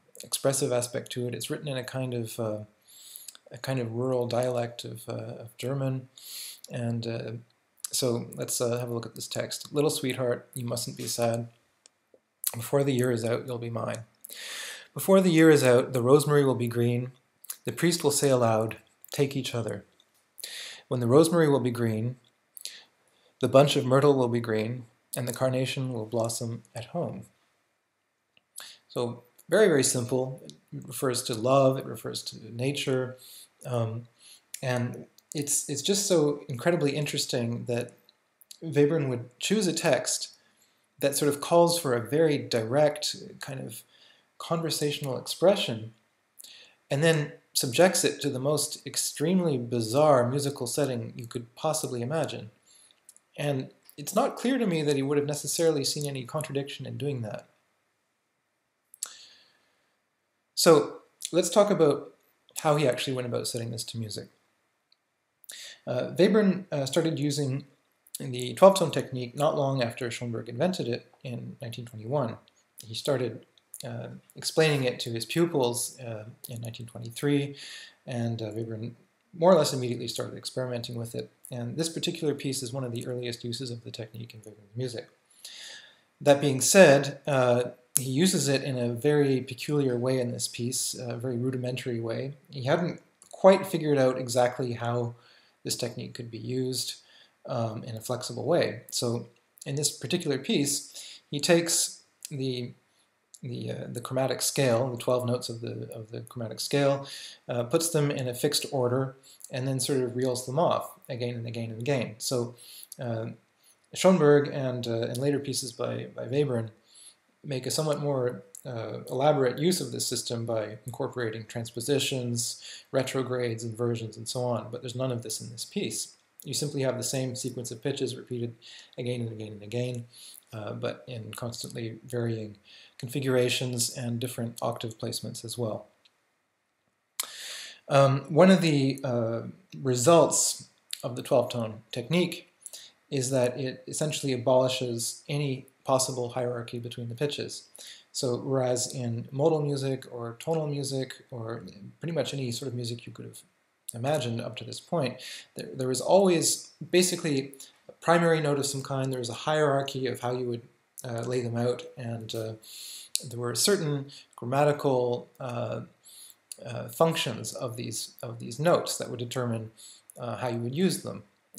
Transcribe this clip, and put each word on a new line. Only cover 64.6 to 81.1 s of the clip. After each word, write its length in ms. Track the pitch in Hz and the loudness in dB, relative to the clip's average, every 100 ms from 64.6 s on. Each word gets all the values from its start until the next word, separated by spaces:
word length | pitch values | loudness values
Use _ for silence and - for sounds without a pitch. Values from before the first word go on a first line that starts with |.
| _ _ _ _ _ _ _ _ - - - - - | _ _ _ _ _ _ _ _ -18 -16 -16 -12 -6
Uh, 240 | 127 131 135 | -4 -2 4
Webern, 480 | 190 214 196 170 - | 6 6 4 2 -2
uh, 140 | 147 131 | -4 0
started 340 | 170 160 143 | 2 2 0
using 460 | 147 139 139 135 - _ _ _ _ - | 0 0 -2 -4 -8 _ _ _ _ -12
the 340 | 135 123 123 | -8 -6 -6
twelve-tone 380 | 117 196 190 156 | 8 8 8 2
technique 440 | 135 - 127 120 143 | 0 -4 -6 -6 0
not 220 | 151 147 | 0 2
long 240 | 135 135 | 0 0
after 300 | 117 - 123 | -2 -2 -6
Schoenberg 380 | - 120 113 117 | -6 -6 -6 -6
invented 380 | 120 175 185 123 | -2 -2 0 -4
it 180 | 120 - _ | -4 -8 _
in 320 | 135 120 123 - | -12 -10 -12 -12
nineteen 240 | 120 117 117 | -12 -10 -12
twenty-one. 520 | 110 110 143 117 107 _ _ _ - 110 | -12 -4 -2 -2 -6 _ _ _ -20 -12
He 80 | |
started, 520 | 113 - 131 127 - - _ _ - 127 | -6 -2 0 -2 -6 -16 _ _ -14 -10
uh, 200 | 117 123 127 - - | -10 -10 -14 -20 -10
explaining 480 | - - 160 143 | -2 4 4 4
it 160 | 127 120 | 0 -2
to 100 | 123 | -4
his 160 | 113 - | -6 -2
pupils, 720 | 165 170 165 120 117 - - | 0 2 2 0 0 -4 -8
uh, 240 | 120 107 110 - - | -12 -10 -12 -16 -14
in 100 | 117 | -10
nineteen 240 | 117 117 117 | -10 -10 -12
twenty-three, 720 | - 117 117 147 143 143 139 - - - _ - | -12 -12 -2 2 2 0 -8 -16 -16 -18 _ -8
and, 360 | 120 117 113 | -4 -2 -2
uh, 100 | 107 | -6
Webern 400 | 107 113 110 120 - _ _ _ | -6 -6 -6 -8 -12 _ _ _
more 200 | 170 170 | 4 8
or 40 | 175 | 8
less 160 | 147 | 6
immediately 340 | 135 123 120 120 | 0 -2 -4 -4
started 280 | - 113 117 | -6 -6 -8
experimenting 600 | - - 127 120 117 120 | -8 -6 -4 -4 -6 -8
with 200 | 117 | -8